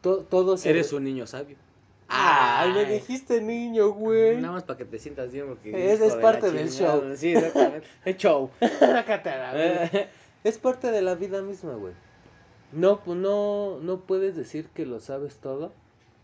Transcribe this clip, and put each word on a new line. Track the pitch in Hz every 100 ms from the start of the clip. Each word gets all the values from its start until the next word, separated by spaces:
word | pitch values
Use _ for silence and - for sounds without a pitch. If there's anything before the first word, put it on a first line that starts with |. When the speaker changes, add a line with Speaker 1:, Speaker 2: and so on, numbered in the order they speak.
Speaker 1:
To-, | 185 190
todo | - 185 185 185
se | -
Speaker 2:
Eres | 156 143
Speaker 1:
re- | 143
Speaker 2:
un |
niño | 135 131 131
sabio. | 131 143 139 _ _ _ _ _
Speaker 1:
Ay, | 123 143 143 123 120 175
me | 190
Speaker 2:
Ay. | 208
Speaker 1:
dijiste | 208 - 262 - 240
niño, | 214 233 240 226 208
güey. | 202 220 220 226 240
Speaker 2:
Nada | 208
más | 180
pa' | - 127
que |
te | 113 110
sientas | 147 139 127
bien, | 135 143
porque | 120 107
Speaker 1:
Es, | 185 185 214
Speaker 2:
hijo |
Speaker 1:
es | 220
Speaker 2:
de | -
la |
Speaker 1:
parte | 220 226 214
del | 156 156
Speaker 2:
chingada. | - 175 151
Speaker 1:
show. | 135 139
Speaker 2:
Sí, | 160
exactamente. | 165 165 - 135 151 -
<laughs> | -
Es | - 185
show. | 196 147 131 - 233 -
Speaker 1:
Sácate | 262 240 226 208 170
a | 139
la | -
verga. | 139 165 - 170 196 - - _
Speaker 2:
<laughs> | _
Speaker 1:
Es | 214 220
parte | 254 254 247
de | 220
la | 185 180
vida | 190 196
misma, | 196 190 170
güey. | 117 95 90 _ _ - _ _ _ _
No, | 151 185 202
pu-, | 175 175
no, | 190 208 208 202 202 160
no | 165 185
puedes | 185 190 196 170
decir | 120 151 160
que | - 143
lo | 113
sabes | - 135 143 -
todo, | 139 135 165 - _ _ _ _